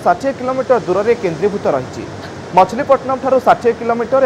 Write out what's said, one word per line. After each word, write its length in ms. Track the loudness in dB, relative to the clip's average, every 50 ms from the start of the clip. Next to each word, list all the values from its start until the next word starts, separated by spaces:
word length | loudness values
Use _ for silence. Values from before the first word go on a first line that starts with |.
| 2
ଷାଠିଏ 280 | 2 2 2 0 -4 -4
କିଲୋମିଟର 440 | -4 -4 -4 -4 -2 2 2 2 2 2
ଦୂରରେ 300 | 0 0 2 2 2 0
କେନ୍ଦ୍ରୀଭୂତ 500 | 0 0 -4 -2 -2 -2 -2 -2 -2 -2 0
ରହିଛି। 320 | 0 0 -2 -6 -10 -12 -12 -12 -12 -12 -14 -14 -14 -14 -8 0
ମଛଲିପଟ୍ଟନମଠାରୁ 840 | 4 4 4 4 2 -2 0 2 0 0 0 -2 -4 -2 0 2 2 2
ଷାଠିଏ 340 | 4 4 2 4 2 0 0
କିଲୋମିଟର 480 | 0 -2 -2 -2 -2 0 0 2 2 4